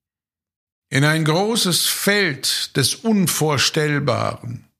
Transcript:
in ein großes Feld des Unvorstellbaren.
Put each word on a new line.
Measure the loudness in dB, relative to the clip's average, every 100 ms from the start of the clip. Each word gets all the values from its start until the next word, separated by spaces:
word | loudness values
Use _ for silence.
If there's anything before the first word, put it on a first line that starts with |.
| _ _ _ _ _ _ _ _ -2
in | 2
ein | 2 2
großes | 2 2 0 0 0 0 -2
Feld | -2 0 2 0 -2 -4 -4 -4 0
des | 0
Unvorstellbaren. | 0 0 2 2 0 0 0 0 0 0 0 0 -2 -2 -6 -12 -14 _